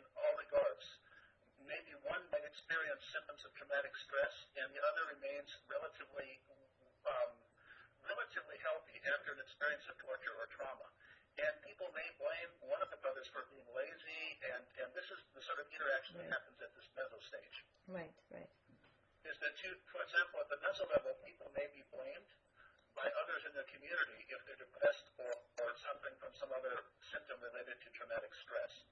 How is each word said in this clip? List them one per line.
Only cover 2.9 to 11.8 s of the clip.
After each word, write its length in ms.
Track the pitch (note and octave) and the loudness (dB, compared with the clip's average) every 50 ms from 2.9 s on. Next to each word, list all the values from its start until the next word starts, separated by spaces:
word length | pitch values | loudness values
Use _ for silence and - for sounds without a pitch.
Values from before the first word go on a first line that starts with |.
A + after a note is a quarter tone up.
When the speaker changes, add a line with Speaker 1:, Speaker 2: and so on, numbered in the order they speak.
| C#3+ - - - | 0 -2 -4 -4
Speaker 1:
symptoms 320 | - D#3 D3+ - - - | -4 -4 -4 -4 -10 -12
of 80 | - - - - | -12 -14 -14 -14
traumatic 400 | - C#3 C#3+ C#3 C#3 C3+ - - | -4 2 2 2 2 2 -2 -6
stress 360 | - - C3+ C#3 C#3+ D3 - - - - _ - | -6 0 4 4 4 4 4 -4 -12 -8 _ -2
and 80 | C3+ C3+ C#3 D3 | -2 -2 0 4
the 40 | D3 | 4
other 240 | D3+ D#3 - E3 D#3 C#3+ C#3 | 4 6 6 2 0 0 -4
remains 320 | C#3 C#3 C#3+ C#3+ C#3+ - - - - | -2 -2 -2 -2 -4 -6 -10 -14 -8
relatively, 720 | - C#3 C#3+ - D3+ - - C#3+ - C#3 C#3+ C#3 C3 C3 - - - C#3 C#3 - - _ _ - - - _ _ - | -2 -2 -2 0 -2 -6 -8 -12 -8 -6 -6 -6 -6 -8 -14 -18 -20 -20 -20 -20 -20 _ _ -20 -20 -20 _ _ 2
um, 240 | - - D5+ D5+ - - - _ _ - - - - - - - _ _ - | 4 4 4 2 2 -6 -18 _ _ -20 -20 -20 -18 -18 -18 -20 _ _ -4
relatively 520 | - - - - - - D#3+ - - D3 C#3+ | -4 0 0 -2 0 -2 -4 -4 -4 -8 -2
healthy 400 | - D#3+ D#3 D#3+ - - - C3+ - C3+ | 2 2 2 2 0 -6 -14 -2 2 4
after 240 | C#3+ C#3+ - D3+ C#3+ | 4 4 4 0 -4
an 80 | C#3 | -4
experience 440 | C3 - - - D3 D3 D3 C#3 - C3 | -6 -12 -4 2 2 2 2 2 -4 -10
of 80 | B2 - | -10 -10
torture 400 | - - - - - A#2+ A#2+ - | -4 -2 -2 -2 -2 -4 -4 -4
or 80 | A2+ - - | -6 -8 -6
trauma. 320 | - C3 C3+ B2+ A#2 - - - _ - - - - - _ _ - | -6 -4 -4 -4 -6 -10 -14 -16 _ -20 -20 -20 -20 -20 _ _ 2
And 120 | D3 D3+ - - - | 4 4 4 2 -6
people 240 | - - - | -12 -8 -6